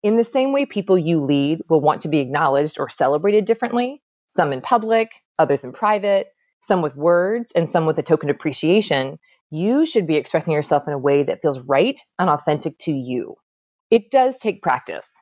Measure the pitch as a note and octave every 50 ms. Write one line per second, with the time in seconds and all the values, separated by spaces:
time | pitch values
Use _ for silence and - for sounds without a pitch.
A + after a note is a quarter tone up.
0 | - G#3 G#3+ A#3 A#3 A#3 - C4+ C4 C4+ C#4 C#4 C#4+ - - G#3 F#3+ G3+ F#3+ F#3
1 | D#3 D#3+ E3+ D#3+ C#3+ C3+ D3 C#3+ C#3 C#3+ D#3+ D#3+ - _ E3+ D#3 C#3 D#3+ - -
2 | - D#3+ D3 D3+ C#3 B2 C#3 D3 D#3+ C#3+ C3+ C#3 D3+ D3+ - - C#3+ C3 - -
3 | C3 C3 C#3+ D3+ D#3+ G3+ G#3 G#3+ G3+ G#3 A3+ A3 - A#3 - A#3+ B3 B3+ C#4+ D4
4 | _ _ _ _ _ _ - - E3+ D3 C#3 C3 - - B3+ A#3 G#3+ A3 A3+ A3+
5 | A3+ A3+ - _ _ _ _ - D#3+ - - C#3 - F3 E3+ - A3+ G#3 G#3+ G#3
6 | G3 G3+ G3+ G3 F#3+ - _ _ _ _ _ _ _ - G3+ F#3 E3 D3 C3+ C#3
7 | D3 E3+ F3 F3 F3+ F#3+ A3 A#3+ A#3 _ - E3+ E3 D3+ - F3 D#3+ D#3 D#3 D#3
8 | D3 - E3 D3+ - C#3+ C#3+ - - D#3 C#3 - - D#3 F3+ A3 G#3 - D#3 C3+
9 | C3 C3+ D3 D#3+ _ _ _ _ _ _ D3+ D#3 F3 G#3+ B3 C#4+ D#4+ D#4 - A#3
10 | F#3 D3+ D#3+ D3+ B2+ - - D#3+ D3+ E3+ D#3 D3 D3 - D#3 C#3+ - - D3 C#3
11 | B2+ C#3+ C#3 C#3+ C#3+ C#3 - - - D#3+ C3+ C3 B2+ C#3 C#3 C3+ F#3 B3+ C4+ -
12 | - _ _ - F3+ F#3 D3+ D3 - - D3+ C#3+ - D#3+ C#3+ _ - - D3+ C3+
13 | B2 B2 B2+ B2 F2+ - - _ _ _ _ _ _ _ _ _ _ _ A3+ A#3
14 | A3 _ - C4+ B3+ B3+ C4 - - A3 F#3 - - - B2+ - - - D#2+ -
15 | - - _ _